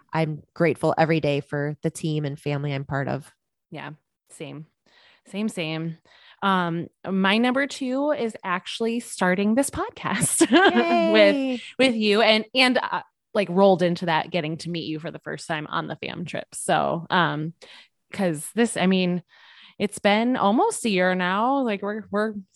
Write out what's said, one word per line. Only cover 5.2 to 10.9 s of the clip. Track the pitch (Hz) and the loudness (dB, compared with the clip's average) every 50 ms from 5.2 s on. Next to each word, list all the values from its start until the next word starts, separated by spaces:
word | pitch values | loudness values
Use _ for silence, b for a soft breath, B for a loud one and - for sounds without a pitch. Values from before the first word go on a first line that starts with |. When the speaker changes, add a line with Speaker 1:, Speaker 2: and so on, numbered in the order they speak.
| b | b
Speaker 2:
same, | - - 196 214 220 | -12 -8 -4 -4 -4
same. | - 190 160 156 160 160 165 165 160 - b b b b b b b b 196 | -4 -4 -6 -4 -4 -4 -6 -6 -8 -10 b b b b b b b b 0
Um, | 196 190 185 175 170 165 170 147 - _ _ - - | 2 2 2 2 0 -2 -4 -6 -8 _ _ -8 -4
my | 190 190 190 190 208 226 | 0 2 4 4 4 4
number | 240 254 247 269 285 277 | 4 2 2 0 -2 -4
two | - - 277 254 254 269 285 302 | -6 -8 -6 -4 -2 -2 0 0
is | 294 - 233 226 - - - | 0 -2 -2 -6 -6 -8 -6
actually | 190 175 180 - - - - 226 226 226 240 | -4 -4 -4 -4 -8 -8 -4 -4 -2 -4 -4
starting | - - - - 190 180 185 190 202 214 226 | -6 -8 -4 0 0 0 2 2 0 0 2
this | 262 277 - | 0 0 -2
podcast | - 311 381 480 - - - - 190 233 262 - - - | -2 -6 -6 -6 -8 -8 -6 -4 -2 -2 -2 -2 2 2
<laughs> | 330 - 233 339 381 370 - - - 339 | 2 4 6 6 6 6 4 4 2 2